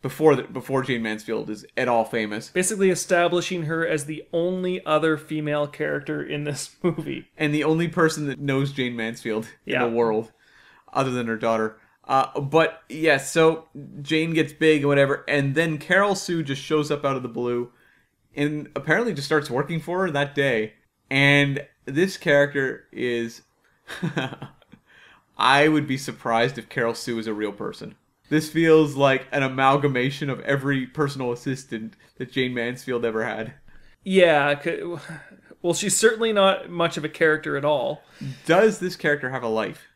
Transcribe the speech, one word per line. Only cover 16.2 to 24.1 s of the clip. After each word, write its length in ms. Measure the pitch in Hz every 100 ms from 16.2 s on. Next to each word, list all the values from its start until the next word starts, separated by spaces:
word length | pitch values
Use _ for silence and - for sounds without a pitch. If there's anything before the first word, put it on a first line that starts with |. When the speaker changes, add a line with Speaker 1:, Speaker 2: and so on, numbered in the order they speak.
| - 170
Speaker 1:
just 180 | 143 135
shows 300 | - 156 147
up 140 | 143
out 100 | 143 135
of 60 |
the 60 | 123
blue 420 | 113 123 120 120 _ _ _ _ _ _
and 340 | - 147 151 -
apparently 400 | - 123 165 240
just 120 | 147 139
starts 220 | 156 143
working 300 | 120 147 165
for 220 | 160 180
her 80 | 190
that 240 | 143 143
day. 380 | 139 139 117 107 _ _ _ _
And 540 | 135 143 143 143 139 - _ -
this 300 | 135 190 190
character 680 | 175 143 143 139 135 - _
is... 500 | - 123 120 117 - _ _ _ _ - -
<laughs> 100 | 170